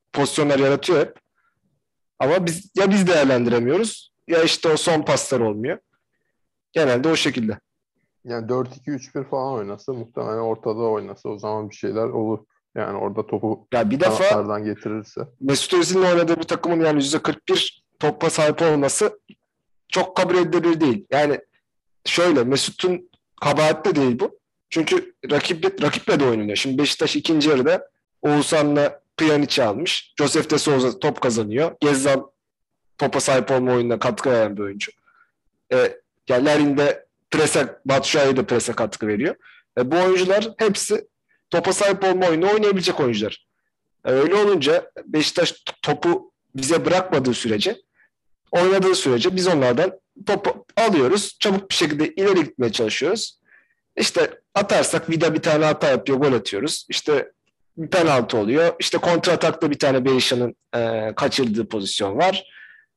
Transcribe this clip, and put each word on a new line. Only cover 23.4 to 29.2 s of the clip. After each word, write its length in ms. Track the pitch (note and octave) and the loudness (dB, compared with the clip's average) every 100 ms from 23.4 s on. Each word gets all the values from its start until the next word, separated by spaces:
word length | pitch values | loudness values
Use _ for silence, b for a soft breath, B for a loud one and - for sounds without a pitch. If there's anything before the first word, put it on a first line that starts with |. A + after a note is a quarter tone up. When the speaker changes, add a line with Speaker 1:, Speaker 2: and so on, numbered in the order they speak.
Speaker 1:
kabahati 480 | D3 D3 D#3 D#3+ G#3 | -2 2 2 2 0
de 120 | D3+ | 2
değil 180 | C3 A#2+ | 2 0
bu. 200 | - - _ _ _ | -4 -6 _ _ _
Çünkü 460 | D#4+ D#4 F#4 - _ - | -4 0 0 -2 _ -4
rakip, 520 | D3 - E3+ F#3 - | -2 -2 -2 -2 0
rakiple 360 | D3 - - E3+ | -2 -2 -2 0
de 60 | C3+ | 2
oynanıyor. 300 | A2+ G#2 G2+ | 0 -2 -4
Şimdi 220 | C3+ C3 | -4 -2
Beşiktaş 380 | D3 - D#3 D3+ | -2 -2 -2 -2
ikinci 340 | C#3+ D#3+ D3+ | 0 0 2
yarıda 400 | C#3 C3+ F#3 - _ _ _ | 2 2 0 -4 _ _ _
Oğuzhan'la 800 | D3 D3 C#3 D#3+ D3 D3 C#3+ - _ | 0 0 2 0 2 2 0 -2 _
Pjanic'i 460 | - | -2